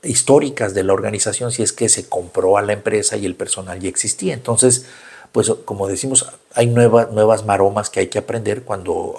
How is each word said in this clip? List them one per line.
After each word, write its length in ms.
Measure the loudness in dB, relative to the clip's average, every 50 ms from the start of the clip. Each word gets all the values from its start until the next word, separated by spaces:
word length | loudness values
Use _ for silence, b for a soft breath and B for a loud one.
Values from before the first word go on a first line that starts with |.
| -6
históricas 720 | -2 -2 0 4 4 4 4 4 2 -2 -4 -4 -2 -2
de 80 | -2 0
la 100 | 2 2
organización, 580 | 0 0 -2 -4 -2 -2 -4 -4 -4 -4 -4
si 120 | -4 -2 -2
es 100 | -4 -2
que 160 | 0 0 0
se 180 | 0 -2 -2 -6
compró 500 | -6 -8 -8 -4 -2 0 2 4 4 4
a 40 |
la 120 | 2 0 -2
empresa 440 | -2 -2 -2 -2 0 0 -2 -4 -4
y 80 | -4
el 100 | -6 -6
personal 440 | -6 -6 -6 -6 -8 -8 -10 -10 -8
ya 100 | -6 -6
existía. 440 | -4 -4 -4 -4 -4 -4 -4 -4 -4
Entonces, 520 | -4 -4 -2 2 4 4 4 4 2 B B B B B B B B B B
pues 200 | -2 0 0 0 -2 -4 -6
como 240 | -8 -6 -4 -4 -4
decimos, 380 | -4 -4 -4 -2 -2 -2 -2 -4 -8 -20 _ _ 0
hay 100 | 0 2
nueva-, 440 | 4 4 4 6 6 6 4 4 2
nuevas 340 | 2 2 4 4 4 2 2
maromas 460 | 0 2 2 2 2 2 0 -4 -4
que 80 | -2 -2
hay 80 | -4 -2
que 100 | -2 -6
aprender 460 | -6 -4 -6 -4 -4 -4 -4 -6 -6
cuando 520 | -8 -8 -8 -6 -4 -4 -4 -4 -6 -8